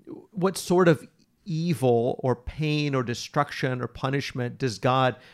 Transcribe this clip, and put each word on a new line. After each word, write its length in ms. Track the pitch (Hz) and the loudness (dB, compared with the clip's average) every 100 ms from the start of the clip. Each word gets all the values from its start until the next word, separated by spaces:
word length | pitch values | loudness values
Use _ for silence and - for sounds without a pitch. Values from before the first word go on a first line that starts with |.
| - - - | -18 -18 -14
what 260 | 202 185 175 | -2 -2 -2
sort 300 | - 180 175 | 2 6 6
of 180 | 156 - _ _ _ | 6 0 _ _ _
evil 760 | - 160 170 123 127 117 120 - | -6 -4 0 2 4 4 2 -2
or 100 | 127 | -2
pain 600 | 120 - - 151 151 147 135 | -2 -4 -6 -2 0 0 -2
or 80 | |
destruction 760 | 117 117 - 151 143 - 135 127 | -2 -6 -4 -2 -2 -2 -4 -4
or 60 | 120 | -6
punishment 720 | - 135 143 - 135 123 113 | -6 -2 -2 -4 -6 -6 -4
does 220 | 131 98 | -4 -2
God 380 | 127 131 127 107 - | 0 2 2 0 -12